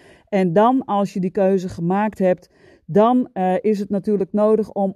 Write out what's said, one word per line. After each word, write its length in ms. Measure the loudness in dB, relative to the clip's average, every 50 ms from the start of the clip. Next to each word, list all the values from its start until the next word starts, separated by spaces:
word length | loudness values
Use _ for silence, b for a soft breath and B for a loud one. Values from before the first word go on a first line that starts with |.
| b b b b b b
En 240 | -2 0 0 2 4
dan, 320 | 4 4 4 2 0 -2
als 280 | -2 -2 -2 -2 -2 -4
je 60 | -4
die 120 | -4 -4
keuze 380 | -2 0 0 2 2 0 -2 -4
gemaakt 500 | -8 -6 -4 -2 0 0 -2 -2 -2 0
hebt, 300 | 0 0 0 0 -4 _ b b b b b b b
dan, 440 | b 2 2 4 4 4 2 0 -2 -4
eh, 200 | -4 -2 0 0 0
is 200 | 0 -2 -2 -2
het 100 | -2 -4
natuurlijk 440 | -4 -4 -2 -2 -2 -2 -2 -2 -2
nodig 380 | 0 2 2 2 2 0 -2
om 240 | -4 -4 -4 -4 -4